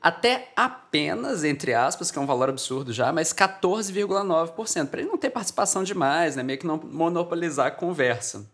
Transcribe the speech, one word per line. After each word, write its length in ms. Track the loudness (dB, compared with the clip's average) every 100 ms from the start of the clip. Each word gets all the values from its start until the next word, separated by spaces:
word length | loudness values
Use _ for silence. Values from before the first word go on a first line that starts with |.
até 500 | 4 4 2 2 -2
apenas, 880 | 0 0 -2 -4 -2 0 -2 -2 0
entre 320 | 0 0 2
aspas, 380 | 4 2 0 -4
que 60 | -4
é 40 |
um 40 | 0
valor 220 | 2 2
absurdo 440 | 0 -4 -4 -4
já, 200 | 0 2
mas 200 | 2 0
quatorze 600 | 4 2 4 0 0 -2
vírgula 300 | -4 0 0
nove 300 | 2 2 2
por 160 | -4 -6
cento, 220 | -2 -2
pra 100 | -4
ele 80 | -4
não 80 | -2
ter 120 | -2
participação 520 | -4 -6 -2 0 0
demais, 540 | -2 0 2 2 2 0
né? 80 |
Meio 120 | -4 -4
que 80 | -2
não 80 | -4
monopolizar 880 | -6 -2 0 0 -2 -2 -2 2 0
a 40 |
conversa. 760 | 0 -4 2 2 2 -4 -10 -14